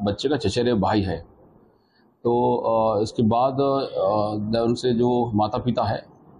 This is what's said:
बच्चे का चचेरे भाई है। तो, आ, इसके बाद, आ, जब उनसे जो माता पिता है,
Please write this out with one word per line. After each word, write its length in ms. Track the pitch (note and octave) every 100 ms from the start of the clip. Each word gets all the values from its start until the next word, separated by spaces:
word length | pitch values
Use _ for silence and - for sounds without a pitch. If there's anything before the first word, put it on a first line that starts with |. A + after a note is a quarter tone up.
बच्चे 260 | G2+ G2+ C3+
का 80 | C#3+
चचेरे 380 | G2+ A#2+ A#2+
भाई 260 | A#2 F#2 G#2+
है। 180 | F#2 E2 - - - - _ _ _ _ _ _
तो, 320 | A#2+ A#2+ B2 A#2+
आ, 440 | - A2+ A2 G#2
इसके 200 | A2 -
बाद, 300 | B2 A#2 C3
आ, 40 | C3 C#3 C#3 A#2+ - F#2+ G#2+ G#2+ G#2+ G#2+
जब 140 | A2+
उनसे 280 | A#2 A#2+ B2+
जो 380 | A#2 A#2+ B2 A#2
माता 240 | G#2 G#2+ B2
पिता 240 | B2 A#2
है, 240 | G#2+ A#2 - - - -